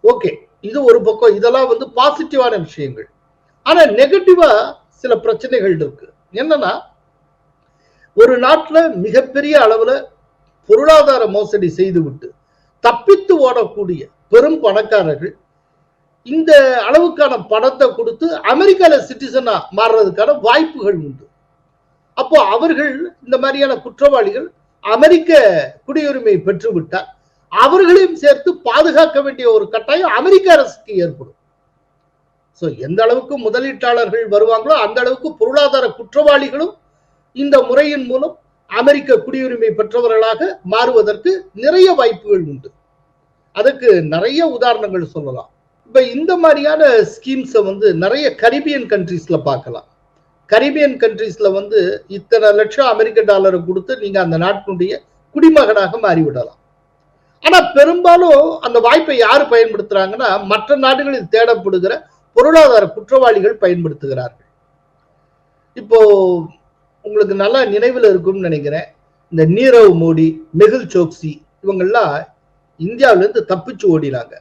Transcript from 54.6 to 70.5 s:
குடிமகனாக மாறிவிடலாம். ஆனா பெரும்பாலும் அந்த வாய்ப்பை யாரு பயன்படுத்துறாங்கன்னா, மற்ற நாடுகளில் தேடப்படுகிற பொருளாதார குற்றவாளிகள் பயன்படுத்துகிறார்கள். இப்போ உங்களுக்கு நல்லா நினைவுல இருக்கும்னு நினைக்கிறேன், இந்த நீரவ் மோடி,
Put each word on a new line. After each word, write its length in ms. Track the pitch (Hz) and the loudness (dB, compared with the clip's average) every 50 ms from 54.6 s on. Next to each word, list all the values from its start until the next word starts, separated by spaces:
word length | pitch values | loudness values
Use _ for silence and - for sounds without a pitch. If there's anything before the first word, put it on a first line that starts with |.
| - - 190 175 180 196 - - _ _ _ _ _ _ _ | -8 -12 -6 -6 -6 -6 -6 -12 _ _ _ _ _ _ _
குடிமகனாக 640 | 294 320 320 311 294 262 208 214 202 190 180 - 233 220 | 2 4 6 6 4 4 4 2 0 0 -2 -4 -4 -2
மாறிவிடலாம். 540 | 196 170 165 156 143 127 123 113 - _ _ _ _ _ _ _ _ _ _ _ _ _ _ _ _ _ _ - | 0 0 0 -2 -2 -4 -8 -10 -12 _ _ _ _ _ _ _ _ _ _ _ _ _ _ _ _ _ _ 0
ஆனா 160 | 311 349 359 359 349 - | 4 4 4 2 4 4
பெரும்பாலும் 720 | 277 285 330 339 359 349 349 339 349 359 339 294 277 311 330 330 - - | 4 4 4 4 2 4 4 6 6 6 6 4 4 4 0 -4 -8 -8
அந்த 120 | 240 233 233 | 0 0 2
வாய்ப்பை 380 | 226 233 285 330 320 320 277 | 2 4 2 2 0 -2 0
யாரு 280 | 240 226 214 254 285 294 - | 0 2 2 2 2 2 2
பயன்படுத்துறாங்கன்னா, 800 | 233 233 226 226 214 202 196 - 202 196 190 190 214 240 262 214 190 202 196 | 2 2 2 2 -2 -8 -8 -4 -2 -2 -2 -4 -4 -4 -4 -4 -4 -4 -4
மற்ற 300 | 196 208 214 214 - 294 269 269 | -4 -4 -4 0 -2 -2 0 0
நாடுகளில் 460 | 262 262 269 285 277 269 247 185 160 - | -2 -2 -2 -4 -6 -6 -8 -4 -2 0
தேடப்படுகிற 600 | 220 233 240 233 196 180 196 185 185 175 196 247 311 - _ _ _ _ _ _ | 0 2 2 0 -2 -2 -4 -4 -2 -4 -4 -6 -8 -10 _ _ _ _ _ _
பொருளாதார 460 | 226 240 302 320 320 311 269 240 214 202 | 2 2 6 6 6 6 6 6 4 2
குற்றவாளிகள் 680 | 175 - 214 202 - 269 262 262 240 220 202 185 214 226 - | 0 -6 -14 -6 0 2 2 4 4 2 2 0 -2 -2 0
பயன்படுத்துகிறார்கள். 880 | 202 180 180 175 165 156 143 - 143 135 131 131 123 120 _ _ _ _ _ _ _ _ _ _ _ _ _ _ _ _ _ _ _ _ _ _ _ _ _ _ _ _ _ | -2 -2 -2 -2 -6 -8 -8 -10 -10 -10 -10 -10 -10 -12 _ _ _ _ _ _ _ _ _ _ _ _ _ _ _ _ _ _ _ _ _ _ _ _ _ _ _ _ _
இப்போ 220 | - 202 208 226 226 214 208 202 196 190 185 180 170 160 151 - _ _ _ _ _ _ _ _ _ _ | -20 -2 2 4 6 6 6 6 4 2 0 -2 -4 -6 -10 -16 _ _ _ _ _ _ _ _ _ _
உங்களுக்கு 300 | 208 208 208 202 190 196 | -6 -2 -2 -2 -2 -2
நல்லா 260 | 196 196 214 247 269 254 214 202 | -2 -2 0 0 0 0 0 -2
நினைவுல 360 | 214 233 254 254 254 233 208 | -2 -2 -2 0 2 2 2
இருக்கும்னு 360 | 185 180 165 185 190 196 185 | 2 0 -2 -4 -6 -4 -6
நினைக்கிறேன், 400 | 170 160 147 143 147 147 165 - - _ _ _ _ _ _ _ _ | -6 -6 -6 -6 -8 -8 -8 -10 -12 _ _ _ _ _ _ _ _
இந்த 120 | 170 160 160 160 180 | -2 0 0 2 2
நீரவ் 380 | 214 254 269 247 233 220 196 175 165 | 2 2 4 6 6 6 6 4 2
மோடி, 260 | 165 165 165 156 160 160 160 - - _ | 0 0 0 0 0 -2 -2 -6 -18 _